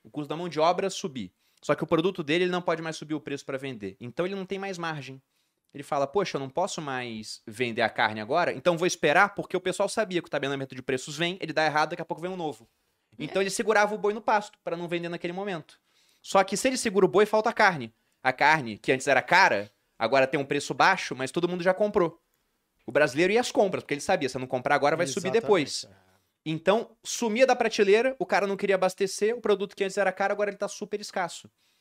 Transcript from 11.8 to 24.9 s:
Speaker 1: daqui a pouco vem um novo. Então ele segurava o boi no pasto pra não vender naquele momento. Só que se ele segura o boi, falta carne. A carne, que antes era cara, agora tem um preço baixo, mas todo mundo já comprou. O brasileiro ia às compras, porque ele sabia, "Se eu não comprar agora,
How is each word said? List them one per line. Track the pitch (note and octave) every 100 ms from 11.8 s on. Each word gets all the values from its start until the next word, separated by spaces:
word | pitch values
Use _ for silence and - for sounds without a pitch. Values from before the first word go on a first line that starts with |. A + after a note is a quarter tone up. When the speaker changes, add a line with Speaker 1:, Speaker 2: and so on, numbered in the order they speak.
| D#3
Speaker 1:
daqui | E3+
a | D#3+
pouco | D#3
vem | F3
um | F#3+
novo. | D#3+ B2+ A#2 _ _ _ _ -
Então | D3 F#3
ele | G3
segurava | F#3 G#3 G#3 G#3
o | G#3
boi | G3+
no | G#3+
pasto | A3 G#3+ - -
pra | - E3+
não | F3
vender | E3+ E3+
naquele | E3+ F3
momento. | F3 G3+ E3+ - _ _ _ _ _
Só | - G3
que | F#3+ G3
se | C4
ele | C4
segura | A#3 F#3+ F#3
o |
boi, | F#3 G#3
falta | A3 A3+
carne. | - G#3 D#3+ A#2 - _ _
A | C3
carne, | C3 C#3+ D#3+ A#2 G2+
que | -
antes | C3 C#3+
era | B2+
cara, | - F3 F#3+ G#2+ G#2 _ _ -
agora | A2+ C3+ C3
tem | D3+
um | C3+
preço | C#3+ -
baixo, | C#3 E3 F#3 - B2+
mas | C3
todo | F3 F3
mundo | F3+
já | F3
comprou. | F#3 G#3 G#3 E3+ - _ _ _ _ _ _ -
O |
brasileiro | C#3 D3 C3 F3+
ia | G#3+
às | B3
compras, | - G3+ C3
porque | - C#3+
ele |
sabia, | - F#3 C3
"Se | C3
eu |
não | B2+
comprar | B2+ A#2+ C#3+
agora, | C#3+